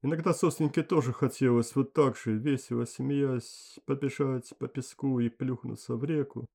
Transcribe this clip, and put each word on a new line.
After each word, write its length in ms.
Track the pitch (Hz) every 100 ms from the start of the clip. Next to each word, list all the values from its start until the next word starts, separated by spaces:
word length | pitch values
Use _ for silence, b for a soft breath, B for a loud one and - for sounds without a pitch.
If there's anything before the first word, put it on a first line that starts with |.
Иногда 320 | 131 160 165
Сосенке 480 | 170 175 - 151 151
тоже 320 | 160 165 127
хотелось 640 | 120 135 - 135 120 117 -
вот 180 | 135
так 240 | - 139 117
же, 200 | - 107
весело 480 | 135 135 - 120 120
смеясь, 920 | - 131 143 139 127 - - - - -
побежать 720 | 139 139 - 139 131 - -
по 80 | -
песку 520 | - 127 - 139 127
и 100 | 117
плюхнуться 680 | - 131 127 123 110 - 120
в 80 |
реку. 420 | 143 156 135 - 120